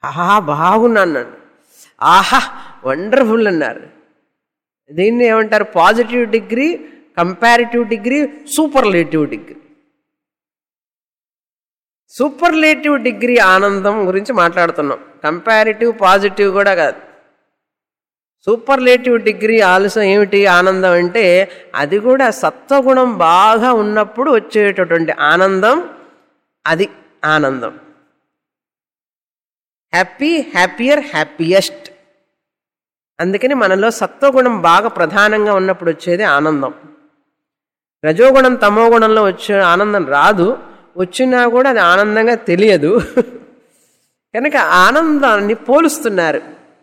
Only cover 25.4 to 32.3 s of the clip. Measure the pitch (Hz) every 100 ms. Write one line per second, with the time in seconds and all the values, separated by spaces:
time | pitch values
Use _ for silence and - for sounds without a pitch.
25.4 | 190 190 208 294 349 - - _ _ _
26.4 | _ _ 151 165 202 - _ _ 151 156
27.4 | 143 131 117 - - _ _ _ _ _
28.4 | _ _ _ _ _ _ _ _ _ _
29.4 | _ _ _ _ _ 170 185 - 294 330
30.4 | - - 180 - 247 294 285 160 151 -
31.4 | 165 190 185 - - _ _ _ _